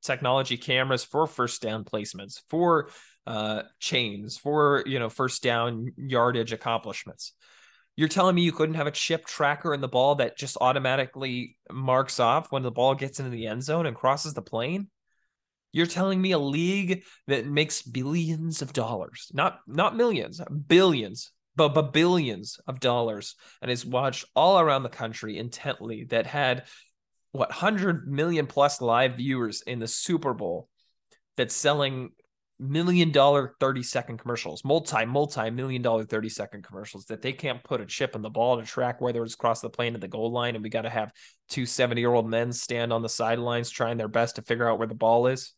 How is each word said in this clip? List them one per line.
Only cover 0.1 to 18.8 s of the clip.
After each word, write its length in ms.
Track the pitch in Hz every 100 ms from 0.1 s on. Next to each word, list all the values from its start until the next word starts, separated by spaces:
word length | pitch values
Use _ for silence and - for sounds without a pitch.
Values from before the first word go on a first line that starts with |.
| 127 127 135 131 123
cameras 460 | - 127 131 127
for 220 | - 147 156
first 360 | - 120 -
down 220 | 110 110
placements, 580 | 101 110 104 92 98 - _
for, 400 | 160 175 160 - - - _ -
uh, 360 | 113 107 107 - _
chains, 560 | - 135 117 101 104 -
for, 460 | 143 151 147 139
you 140 | - 135
know, 100 | 117
first 340 | - 127 -
down 500 | 127 117 117 117 120 -
yardage 560 | 139 127 120 120 113
accomplishments. 800 | 113 - 117 110 98 - - - _ _ _ _ _ _ -
You're 100 | 151
telling 260 | 170 185
me 80 | 180
you 100 | 175
couldn't 220 | - 156
have 120 | 160 147
a 40 |
chip 340 | 147 - 165
tracker 480 | - - 147 147 160
in 80 | 147
the 80 | 135
ball 280 | 127 131 143
that 200 | 120 -
just 220 | 139 -
automatically 960 | 123 135 131 135 127 - 135 123 123 _ _
marks 480 | 131 131 127 131 -
off 320 | 117 139 160
when 100 | 139
the 80 | 127
ball 240 | 120 127
gets 260 | 135 135 -
into 100 | 131
the 160 | 120 113
end 160 | 110
zone 240 | 135 156 160
and 100 | 117
crosses 380 | 131 139 156
the 80 | 143
plane? 460 | - 113 127 185 196 _ _ _ _ _ _ _ _
You're 140 | - 170
telling 340 | 175 190 190
me 120 | 190
a 60 | 175
league 680 | 139 147 170 196 185 180 - - -
that 200 | 139 120
makes 340 | 143 151 -
billions 800 | - 120 131 170 165 160 165 156
of 140 | 139
dollars, 560 | -